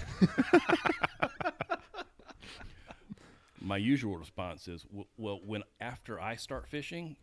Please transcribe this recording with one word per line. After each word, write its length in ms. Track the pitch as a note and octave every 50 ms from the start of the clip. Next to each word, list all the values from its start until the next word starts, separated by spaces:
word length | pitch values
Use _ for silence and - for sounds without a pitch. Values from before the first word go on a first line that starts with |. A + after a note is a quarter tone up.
| - - - - F#3+ - - - - - - D#4+ - - E4+ - - - - - - - - - - - - - - F4+ - - - - F#4+ - - - - F#4+ - - _ - - - - - - - - - - - - - - - - - - - - - - - - - - - - -
My 140 | - G2 G2+
usual 400 | G2 G#2 B2 C#3+ C3+ B2 G#2 F#2
response 520 | E2 E2 - - - F#2 F2 E2 D#2 - F2+
is, 140 | F2 E2 -
"W-, 200 | - G2+ G2+ - - _ -
well, 200 | A2 G#2 G2+ F#2 F2+
when, 180 | G2+ G#2+ G#2 - - _ -
after 380 | A2 A#2+ B2 - - - A2 -
I 180 | F#2+ G#2+ A#2
start 300 | A2+ - - C#3 B2 -
fishing 500 | - D3 D3 D3 - E3+ E3+ F3 D#3+ - -